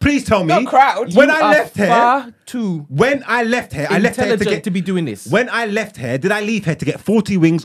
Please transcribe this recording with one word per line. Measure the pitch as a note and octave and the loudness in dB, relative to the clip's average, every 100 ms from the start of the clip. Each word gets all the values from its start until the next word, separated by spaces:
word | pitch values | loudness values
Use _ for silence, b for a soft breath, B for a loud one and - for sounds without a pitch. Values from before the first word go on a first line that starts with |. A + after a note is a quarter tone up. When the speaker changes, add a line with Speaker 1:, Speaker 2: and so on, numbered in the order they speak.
Speaker 1:
please | C#4 C#4+ - | -2 0 0
tell | G#3 | 0
me. | E3 | 2
Speaker 2:
Not | E4+ B3+ | 0 2
crowd. | C4+ C4+ G#3 A#3 F#3 | 4 4 2 2 4
Speaker 1:
When | C#4+ | 4
Speaker 3:
You | |
Speaker 1:
I | D#4 | 4
Speaker 3:
are | D#4 | 4
Speaker 1:
left | D4+ - - | 2 0 -2
here, | G#3 | 2
Speaker 3:
far | A#3 A#3+ C#4 A#3+ - - | 4 4 2 -2 -16 -12
too | B3 G#3+ E3 D3 | -6 -4 -4 -4
Speaker 1:
when | C3+ A#3+ C#4+ F3+ | 0 0 0 -2
I | A#3+ | -2
left | A3+ A#3+ - | 0 -2 -4
here, | - - | -6 -2
I | G3 | 0
left | A3+ - | 0 0
here | G#3 | -2
to | |
Speaker 3:
intelligent | G#3+ F#3 | 0 -2
Speaker 1:
get | F3+ G#3 | -2 -4
Speaker 3:
to | |
be | F#3 | -4
doing | F3+ F#3 D3+ | -2 -2 -4
this. | G2+ A#2 | -6 -2
Speaker 1:
When | F#3+ B3 | -2 0
I | G#3+ A3+ | -4 -4
left | G#3 G#3 - | -4 -6 -8
here, | B2 C3+ | -6 -4
did | F3 | -2
I | G#3 | -2
leave | G#3 A3 E3 | -2 -4 -4
here | D3+ | -4
to | |
get | B2 - | -4 -4
forty | - A3 G3+ F#3+ | 0 0 0 2
wings | D#3+ E3 | 2 2